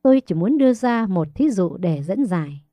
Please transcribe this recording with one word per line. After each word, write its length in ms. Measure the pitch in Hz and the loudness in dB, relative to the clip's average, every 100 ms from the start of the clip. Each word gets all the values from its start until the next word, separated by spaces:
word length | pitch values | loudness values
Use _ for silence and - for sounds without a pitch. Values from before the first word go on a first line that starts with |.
Tôi 180 | 262 269 | 2 2
chỉ 140 | - | 2
muốn 240 | 165 185 294 | -2 0 2
đưa 160 | 262 | 2
ra 320 | 233 247 233 220 | 2 0 0 -2
một 220 | 185 156 | -2 -2
thí 160 | - 302 | 0 0
dụ 260 | 196 175 185 | 0 -2 -2
để 260 | 175 151 | -4 -2
dẫn 240 | 147 202 254 | -4 -2 -2
giải. 360 | 175 147 143 _ | -2 -6 -10 _